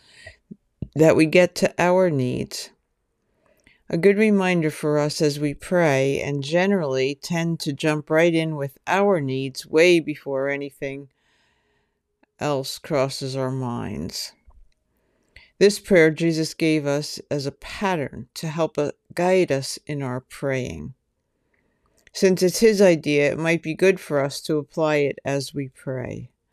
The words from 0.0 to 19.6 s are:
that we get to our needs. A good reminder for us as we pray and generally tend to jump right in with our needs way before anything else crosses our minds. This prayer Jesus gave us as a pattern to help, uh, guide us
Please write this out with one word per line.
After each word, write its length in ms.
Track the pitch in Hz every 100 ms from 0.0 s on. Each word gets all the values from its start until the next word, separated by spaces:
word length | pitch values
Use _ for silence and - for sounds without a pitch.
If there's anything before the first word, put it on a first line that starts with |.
| _ - - - _ - _ _ - 143
that 220 | 160 110
we 80 | 156
get 300 | 180 175 -
to 180 | 190 -
our 320 | 175 180 185
needs. 600 | 143 123 127 131 - - _ _ _ _ _ _ _ _ _ _ _ _
A 80 | 170
good 200 | 190 202
reminder 520 | 220 202 185 175 156
for 300 | - 151 147
us 220 | 147 -
as 180 | 151 147
we 140 | 147
pray 680 | - - 180 165 135 139 139
and 220 | 151 143
generally 720 | 139 170 190 202 147 131 135 143
tend 460 | - 170 165 165
to 100 | 160
jump 380 | 139 160 151 -
right 260 | 160 170 165
in 220 | 160 151
with 200 | 139 - -
our 360 | 185 202 185
needs 440 | 135 131 135 131 -
way 360 | 151 180 175
before 480 | 147 147 143 135 139
anything 580 | 139 143 - 143 139 139 _ _ _ _ _ _ _ _ _ _ _ _ _
else 420 | 143 139 - -
crosses 580 | - 143 135 - 135 135
our 120 | 131
minds. 840 | 131 127 120 104 101 82 - - - _ - - _ _ _ _ _ _ - - _
This 220 | 196 202
prayer 320 | - 190 160
Jesus 420 | 151 170 160 156
gave 320 | - 160 156 143
us 360 | 143 143 - -
as 140 | 147 135
a 80 |
pattern 720 | - - - 202 175 131 - -
to 160 | - 160
help, 280 | 156 156 -
uh, 140 | 147 - _ -
guide 380 | 180 185 175
us 260 | -